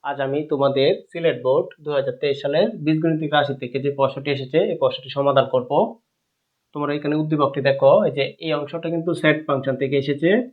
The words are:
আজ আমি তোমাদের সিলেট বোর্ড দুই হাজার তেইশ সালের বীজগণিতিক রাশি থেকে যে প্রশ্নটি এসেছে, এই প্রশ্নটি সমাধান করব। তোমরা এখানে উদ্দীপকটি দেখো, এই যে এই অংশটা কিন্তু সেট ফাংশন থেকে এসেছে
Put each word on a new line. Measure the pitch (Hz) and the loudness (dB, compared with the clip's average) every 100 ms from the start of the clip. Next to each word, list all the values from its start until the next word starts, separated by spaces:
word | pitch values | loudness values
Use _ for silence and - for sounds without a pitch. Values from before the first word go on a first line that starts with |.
| 143 | -8
আজ | 139 135 | -4 -4
আমি | 143 151 | -4 -2
তোমাদের | 143 139 135 143 196 - | 0 2 4 2 2 -4
সিলেট | 170 165 123 | -2 -2 0
বোর্ড | 127 143 180 - | 0 0 0 -8
দুই | 151 143 | -4 -2
হাজার | 135 160 | -2 -4
তেইশ | 147 139 | -2 -2
সালের | 143 151 220 208 | 0 0 0 0
বীজগণিতিক | 151 156 160 156 151 147 | 0 2 2 0 0 0
রাশি | 135 139 | 0 -4
থেকে | 123 135 | -6 -4
যে | 139 139 | -4 0
প্রশ্নটি | 135 139 143 135 | -2 0 -4 -4
এসেছে, | 127 160 302 | 0 0 0
এই | 160 | 0
প্রশ্নটি | - 127 135 143 | 0 -2 -8 -2
সমাধান | 143 135 127 | 2 2 2
করব। | 127 123 147 226 - _ _ _ _ _ _ _ | -2 0 0 0 -4 _ _ _ _ _ _ _
তোমরা | 147 143 147 | -6 -4 -2
এখানে | 147 151 | -2 -2
উদ্দীপকটি | 156 156 139 143 135 | 0 2 2 2 0
দেখো, | 135 139 185 180 | 4 6 6 4
এই | 143 | 0
যে | 131 - | -4 -4
এই | 165 147 | -4 -4
অংশটা | 143 165 165 | -4 -6 -4
কিন্তু | 170 165 160 | -4 -2 2
সেট | 156 151 156 | 2 2 0
ফাংশন | 135 139 127 | -2 -2 -2
থেকে | 139 139 | 0 0
এসেছে | 139 143 165 214 254 | 0 0 2 2 0